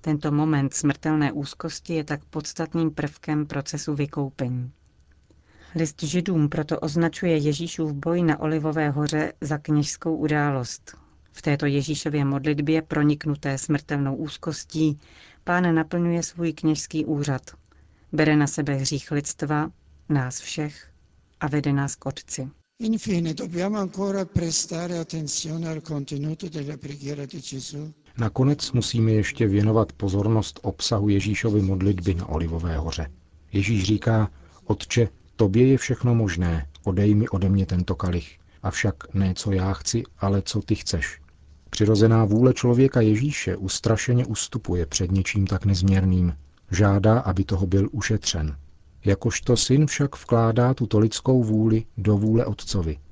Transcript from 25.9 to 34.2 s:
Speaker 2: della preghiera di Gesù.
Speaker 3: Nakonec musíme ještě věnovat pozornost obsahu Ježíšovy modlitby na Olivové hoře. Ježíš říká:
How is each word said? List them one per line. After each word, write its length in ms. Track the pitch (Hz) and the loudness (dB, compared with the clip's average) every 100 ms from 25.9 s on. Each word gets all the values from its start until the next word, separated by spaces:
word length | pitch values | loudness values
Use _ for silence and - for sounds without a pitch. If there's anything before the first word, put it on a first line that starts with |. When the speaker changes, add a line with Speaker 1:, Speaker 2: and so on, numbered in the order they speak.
| 147 139 143 151 156 185 | -8 -6 -6 -6 -6 -10
Speaker 2:
della 280 | 151 143 147 | -10 -10 -10
preghiera 480 | 139 143 139 147 139 | -12 -12 -10 -10 -10
di 160 | 139 | -12
Gesù. 520 | - 135 123 147 156 - _ - | -12 -12 -12 -12 -14 -16 _ -4
Speaker 3:
Nakonec 540 | 110 - 131 147 - | -4 2 2 2 0
musíme 400 | 120 - 117 110 | -2 0 2 4
ještě 360 | 110 104 - 113 | 4 0 0 2
věnovat 460 | 101 107 110 104 | 4 4 4 2
pozornost 680 | - 101 98 104 110 98 - | -2 -2 0 2 2 0 -6
obsahu 460 | 104 - - 107 104 | -8 -6 -2 0 2
Ježíšovy 520 | 98 104 101 113 104 | 2 2 -2 2 2
modlitby 540 | 95 95 95 95 90 87 | 2 2 2 2 0 -2
na 140 | 90 | -2
Olivové 480 | 78 82 82 85 78 | -4 -2 -2 -2 -2
hoře. 340 | 80 80 73 - _ - - | -2 -4 -8 -10 _ -20 -4
Ježíš 320 | 98 98 110 | -2 2 2
říká: 480 | 92 107 - 113 | 2 2 2 2